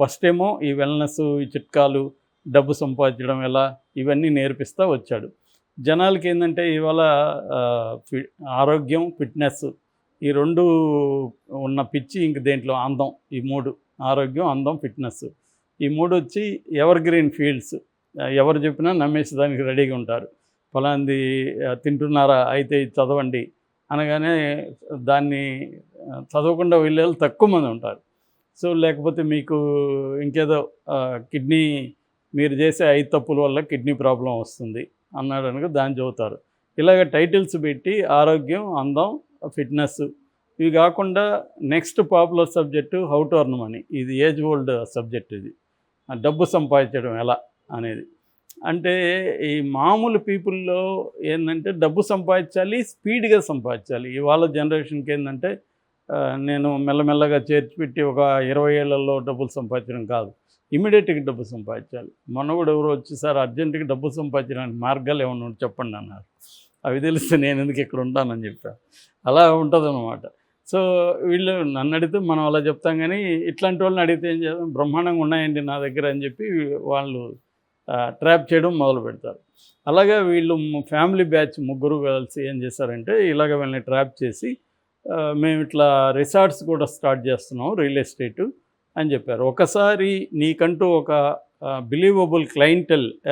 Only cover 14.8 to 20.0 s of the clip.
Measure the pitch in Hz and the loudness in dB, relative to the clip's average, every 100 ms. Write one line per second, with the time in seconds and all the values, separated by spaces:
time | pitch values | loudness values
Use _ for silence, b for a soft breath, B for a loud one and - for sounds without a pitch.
14.8 | 131 104 127 - 131 - _ _ _ - | -6 -8 -10 -10 -14 -16 _ _ _ -6
15.8 | 143 151 175 180 135 202 208 196 - 151 | -2 0 2 2 0 -4 -6 -6 -4 2
16.8 | 160 170 165 170 147 - 147 131 - - | 4 6 4 4 2 2 0 -2 -6 -14
17.8 | - _ _ - 131 135 143 151 151 139 | -14 _ _ -6 0 4 4 4 0 0
18.8 | 165 180 147 151 147 139 143 135 135 131 | 0 0 0 0 -2 0 0 0 -4 -4
19.8 | 135 127 | -6 -6